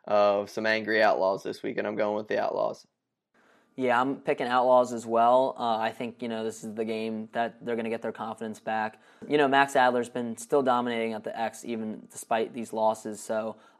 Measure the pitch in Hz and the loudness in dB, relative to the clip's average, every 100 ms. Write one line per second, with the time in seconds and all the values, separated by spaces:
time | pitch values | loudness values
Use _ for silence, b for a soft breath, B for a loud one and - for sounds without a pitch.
0 | - 104 101 101 101 110 110 110 107 110 | 0 4 4 4 -2 -2 0 0 2 4
1 | 107 67 95 98 107 - 113 113 104 107 | 4 4 2 0 -6 -8 -6 -4 -4 -2
2 | 104 104 110 107 107 - 110 - _ _ | -2 -2 -4 -2 -2 -2 -4 -6 _ _
3 | _ _ _ b b b b - 127 120 | _ _ _ b b b b -4 0 2
4 | 135 - - 143 123 127 127 127 123 117 | 2 -2 -4 -2 0 2 6 6 4 -2
5 | 117 113 120 127 131 - 120 110 113 - | 0 4 6 6 4 0 -2 0 -2 -4
6 | 120 - 117 113 110 107 113 107 110 110 | -8 -8 -6 -4 -6 -8 -8 -6 -4 -4
7 | 110 110 110 117 113 - 120 117 113 113 | -4 -6 -6 -4 -4 -6 -6 -4 -4 -4
8 | 113 - 110 110 110 104 110 110 110 - | -6 -8 -10 -8 -10 -8 -4 -2 -4 -8
9 | B B - 147 135 139 139 139 127 123 | B B 0 2 6 4 4 4 4 2
10 | 117 123 117 113 - 143 131 123 123 117 | -2 -6 -6 -8 0 2 4 2 0 -2
11 | 113 107 - - 110 - - 113 110 101 | -4 -6 -8 -6 -6 -6 -8 -6 -8 -10
12 | - - - 113 - 123 107 113 110 110 | -14 -14 -2 -2 -2 -6 -8 0 0 0
13 | 110 104 - 110 110 b b | -6 -8 -6 -4 -4 b b